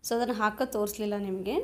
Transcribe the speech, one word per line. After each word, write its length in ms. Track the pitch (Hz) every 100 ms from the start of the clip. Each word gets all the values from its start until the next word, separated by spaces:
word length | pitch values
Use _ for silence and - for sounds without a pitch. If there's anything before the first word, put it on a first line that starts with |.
so 80 | - 233
ಅದನ್ನು 180 | 240
ಹಾಕೋದು 380 | 226 214 214 254
ತೋರಿಸ್ಲಿಲ್ಲ 460 | 226 208 208 214 202
ನಿಮಗೆ, 380 | 202 190 190 285